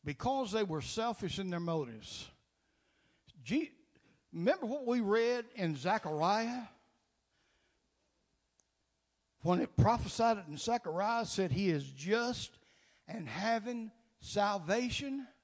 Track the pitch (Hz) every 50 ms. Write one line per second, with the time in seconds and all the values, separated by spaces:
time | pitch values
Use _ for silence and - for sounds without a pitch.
0 | _ 147 143 - - 240 269 269 262 202 185 226 214 190 160 151 131 127 - 220
1 | 226 240 220 - 208 180 - - 196 185 175 170 170 170 165 160 143 120 113 110
2 | 107 - - - - - - _ _ _ _ _ _ _ _ _ _ _ _ _
3 | _ _ _ _ _ - - 165 127 113 185 302 320 - - _ _ _ _ -
4 | _ _ _ _ _ _ - 165 170 226 330 370 320 214 254 294 269 240 240 247
5 | 226 196 208 226 226 240 247 247 233 233 - 247 190 165 156 135 123 180 208 220
6 | - 170 156 151 156 180 202 220 226 233 240 247 233 202 - _ _ _ _ _
7 | _ _ _ _ _ _ _ _ _ _ _ _ _ _ _ _ _ _ _ _
8 | _ _ _ _ _ _ _ _ _ _ _ _ _ _ _ _ _ _ _ _
9 | _ _ _ _ _ _ _ _ - 165 180 180 - - - - - 202 233 233
10 | - 196 - - 226 233 226 202 180 151 147 143 - 226 240 233 - 175 156 175
11 | 196 214 233 233 226 - - - 190 175 127 180 202 190 165 147 139 135 135 135
12 | 143 175 208 233 240 240 247 - - - - - _ _ _ _ _ _ _ _
13 | _ - 165 226 165 131 107 156 196 220 233 226 208 240 247 233 226 220 - _
14 | _ _ _ _ - - - 202 202 202 208 202 165 156 196 233 247 247 - -
15 | 285 277 269 277 262 - - _